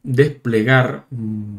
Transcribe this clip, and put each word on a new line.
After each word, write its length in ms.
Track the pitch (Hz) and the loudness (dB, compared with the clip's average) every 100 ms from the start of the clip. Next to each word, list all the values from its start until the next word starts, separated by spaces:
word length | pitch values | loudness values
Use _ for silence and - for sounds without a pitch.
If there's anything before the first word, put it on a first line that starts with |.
desplegar, 1040 | 139 131 147 - 120 110 110 131 127 - - | -2 2 2 0 -2 0 4 2 2 -4 -12
mm, 480 | 120 110 107 104 | -10 -8 -8 -10